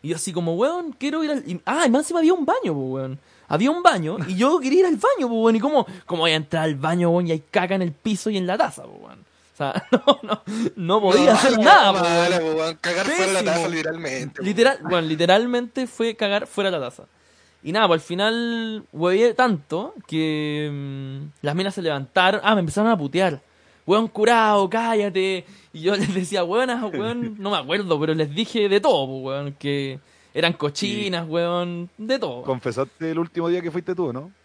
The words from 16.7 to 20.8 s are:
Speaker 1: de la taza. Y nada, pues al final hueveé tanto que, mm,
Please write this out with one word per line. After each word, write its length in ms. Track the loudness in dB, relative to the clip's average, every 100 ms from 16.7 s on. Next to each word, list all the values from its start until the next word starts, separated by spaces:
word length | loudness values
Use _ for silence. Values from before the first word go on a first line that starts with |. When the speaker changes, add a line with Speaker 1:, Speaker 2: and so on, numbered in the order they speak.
Speaker 1:
de 80 | -2
la 100 | -6
taza. 140 | -12 -20 _ _ _ _ _
Y 100 | -4
nada, 160 | 2 4
pues 140 | 4
al 60 | 0
final 760 | -2 0 0 -2 -4 -6 -10 -12
hueveé 420 | -2 2 4 2 4
tanto 580 | 0 0 -4 -8 -8 -14 -6
que, 600 | -2 -2 -2 -4 -4 -6
mm, 560 | -8